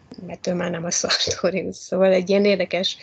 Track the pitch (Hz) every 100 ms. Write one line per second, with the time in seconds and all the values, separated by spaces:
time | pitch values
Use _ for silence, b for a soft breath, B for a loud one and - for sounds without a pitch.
0 | - - 180 175 - 180 180 170 170 180
1 | - - - - 180 185 180 196 - 185
2 | 190 190 185 196 202 190 180 170 196 -